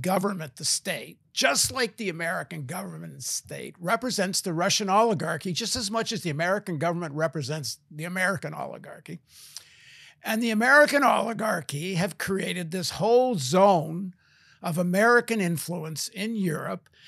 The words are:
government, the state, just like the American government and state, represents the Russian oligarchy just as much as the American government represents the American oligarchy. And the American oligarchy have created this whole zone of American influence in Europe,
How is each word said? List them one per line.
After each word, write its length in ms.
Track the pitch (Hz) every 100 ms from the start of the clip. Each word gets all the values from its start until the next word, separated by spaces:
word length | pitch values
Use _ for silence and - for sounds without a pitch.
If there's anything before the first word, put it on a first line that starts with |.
government, 540 | 175 185 196 190 156 -
the 100 | 156
state, 540 | - 196 147 131 - _
just 400 | - 277 277 -
like 260 | 254 233 -
the 120 | 202
American 560 | 160 165 180 156 165 127
government 480 | 180 190 160 165
and 100 | 139
state, 520 | - - - 143 131 -
represents 640 | 175 226 254 185 190 -
the 120 | 196
Russian 360 | 165 190 - 202
oligarchy 640 | 196 233 175 160 165 190
just 220 | 156 226 254
as 160 | 202
much 200 | 226 -
as 120 | 214
the 80 | 170
American 480 | 147 175 202 202 156
government 340 | 170 175 165
represents 640 | 143 160 156 131 156 123 - _
the 140 | 151 170
American 500 | 185 185 190 151 151
oligarchy. 640 | 139 - - 165 - 170 _ - - - - - - - - _
And 180 | - 220
the 80 | 233
American 540 | 214 247 294 294 285
oligarchy 920 | 262 - 233 214 214 180 - 143 180
have 240 | 180 185 -
created 540 | - 196 180 180 165
this 180 | 185 151
whole 460 | - 202 240 254 202
zone 800 | 127 180 202 180 156 170 190 - _ _ _ _
of 160 | 175 165
American 600 | 180 185 226 240 233 226
influence 680 | 180 165 - 170 160 147 -
in 260 | - 214 226
Europe, 540 | 185 143 143 180 _ _